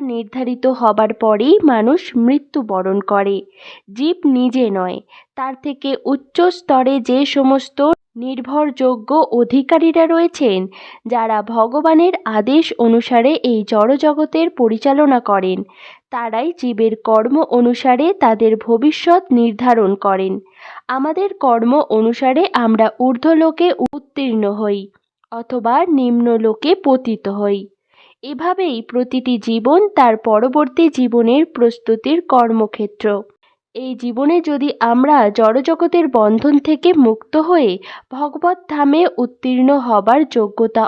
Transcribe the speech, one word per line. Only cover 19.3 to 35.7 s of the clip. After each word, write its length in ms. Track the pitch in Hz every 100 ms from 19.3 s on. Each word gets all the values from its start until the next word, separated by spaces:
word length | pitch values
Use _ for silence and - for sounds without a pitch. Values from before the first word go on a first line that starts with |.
নির্ধারণ 600 | 240 233 214 247 226 190 196
করেন। 380 | 202 190 190 196 - _ - - -
আমাদের 420 | 262 294 330 392 392
কর্ম 340 | 269 233 233 294 -
অনুসারে 540 | 220 226 233 262 262 370
আমরা 340 | 247 226 220 220 -
ঊর্ধ্বলোকে 680 | 254 247 311 320 320 320 349 -
উত্তীর্ণ 600 | 254 285 - - 262 220 202
হই 280 | 208 214 202 196 _ _ _ _
অথবা 440 | 233 233 247 220 269 359
নিম্নলোকে 840 | 285 247 240 240 226 220 220 302 381
পতিত 500 | 285 262 254 214 196
হই। 300 | 202 202 202 196 _ _ _ _ _
এভাবেই 540 | 262 269 339 370 359 233
প্রতিটি 520 | - 240 254 262 254 233
জীবন 360 | 233 226 240 339 415 311
তার 180 | 240 220
পরবর্তী 680 | 226 214 254 294 277 254 330
জীবনের 540 | 262 247 233 226 269 330
প্রস্তুতির 640 | 254 233 233 - 226 262 330 349
কর্মক্ষেত্র। 800 | 254 233 226 214 - 208 - 214 202 202 _ _ _ _ -
এই 160 | 262 240
জীবনে 400 | 240 233 285 349
যদি 280 | 320 285 285 -
আমরা 360 | 233 240 277 294 214
জড়জগতের 760 | 214 220 240 269